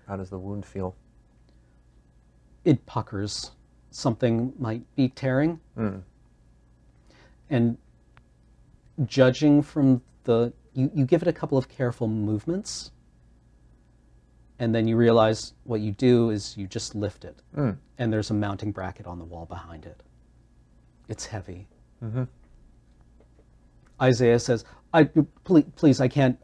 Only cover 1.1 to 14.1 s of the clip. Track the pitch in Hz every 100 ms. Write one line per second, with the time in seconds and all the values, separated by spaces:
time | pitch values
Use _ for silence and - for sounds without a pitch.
1.1 | _ _ _ _ _ _ _ _ _ _
2.1 | _ _ _ _ _ - 123 - - -
3.1 | 101 104 - - _ _ _ _ - 139
4.1 | 113 123 113 123 - 120 113 - - 127
5.1 | - 135 131 156 165 _ - 110 95 87
6.1 | _ _ _ _ _ _ _ _ _ _
7.1 | _ _ _ - 135 117 117 _ _ _
8.1 | _ _ _ _ _ _ _ _ - 131
9.1 | - 127 123 151 147 143 156 135 127 -
10.1 | _ - 117 120 - _ 131 135 156 131
11.1 | 170 175 160 151 135 127 - 127 117 113
12.1 | 110 104 107 - 180 214 - - _ _
13.1 | _ _ _ _ _ _ _ _ _ _